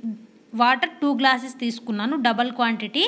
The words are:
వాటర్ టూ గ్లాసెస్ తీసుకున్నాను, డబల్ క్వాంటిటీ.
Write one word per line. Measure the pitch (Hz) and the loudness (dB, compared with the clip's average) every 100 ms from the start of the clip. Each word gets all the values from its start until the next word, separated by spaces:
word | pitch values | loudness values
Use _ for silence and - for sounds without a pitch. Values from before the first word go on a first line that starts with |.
| 226 208 - - _ 226 | -8 -8 -14 -20 _ 2
వాటర్ | 240 254 330 - | 2 2 0 0
టూ | 285 240 | 0 2
గ్లాసెస్ | 269 254 254 - | 2 2 -2 -6
తీసుకున్నాను, | 233 233 - 208 233 302 240 | -6 -4 -6 -4 -2 0 2
డబల్ | 226 247 254 | 2 -2 0
క్వాంటిటీ. | 233 220 208 302 | 0 0 -4 -2